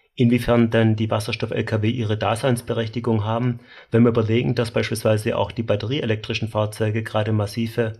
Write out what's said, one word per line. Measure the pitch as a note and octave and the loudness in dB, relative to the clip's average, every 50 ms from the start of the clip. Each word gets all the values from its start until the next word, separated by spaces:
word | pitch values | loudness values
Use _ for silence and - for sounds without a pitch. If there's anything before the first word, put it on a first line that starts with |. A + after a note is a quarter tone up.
| _ _ _ | _ _ _
inwiefern | - B2 A#2 A#2+ A#2+ - - A#2+ A#2+ A#2 A2+ | 2 4 4 4 2 2 2 4 4 4 4
denn | A2+ A2+ A2+ A2 A2 | 4 4 4 4 2
die | G#2+ A2 G#2+ | 2 0 0
Wasserstoff-L | A2 A2 G#2+ - B2 - A#2+ A2 - - A#2 | -2 -2 -2 -4 -6 -6 -4 -4 -4 -4 -2
K | A#2 A2+ G#2+ | -2 -2 0
W | G#2 A2 | 0 0
ihre | B2+ B2+ A2+ G#2 G#2+ | 0 0 -2 -2 -2
Daseinsberechtigung | A2 - G2+ A2+ A2+ - C#3 A#2+ - - - A#2 A2+ A2+ G#2+ - B2 A2+ A#2+ A2+ A2 G2+ | 0 0 0 0 0 0 0 0 0 -2 -4 -4 -4 -4 -4 -6 -4 -2 0 0 0 0
haben, | A2 A2+ A#2 B2 B2 A#2 A#2 - - - - - _ | -2 -2 0 0 -2 -2 -4 -8 -18 -20 -20 -6 _
wenn | - A2+ A#2 | 4 4 6
wir | A#2+ | 6
überlegen, | A2 A#2 G#2+ G#2 A2 A#2+ - C#3 B2 | 4 2 2 2 2 2 2 0 0
dass | - A#2+ A#2 | 0 -2 -2
beispielsweise | - A#2 A2 - A#2 A2+ - A2 G#2+ G#2+ G#2+ A#2 A#2 | -2 -2 -2 -2 -2 0 2 2 2 2 0 0 -2
auch | A2+ G#2 G2 - | -2 -2 -2 -4
die | - A2+ | -4 -2
batterieelektrischen | A2 G#2+ G2+ - A2 C#3 D#3 - A#2 A2 A2 - - A2+ - A#2 G#2+ | -2 -2 -2 -2 -4 -4 -2 -2 -2 -2 -4 -4 -6 -6 -4 -4 -4
Fahrzeuge | - A2 G#2+ G#2 - - A2 G#2+ G#2+ A2+ | -2 -2 -2 -2 -2 -2 -2 -2 -2 -2
gerade | A2 - - G#2+ G#2 A2+ | -4 -2 -2 -2 0 0
massive | A2 G#2+ G#2 G2+ - A#2 A#2 A2 - - A#2 G#2+ G#2+ - | 0 0 -2 -2 -4 -4 -4 -2 -2 -2 -2 -2 -4 -10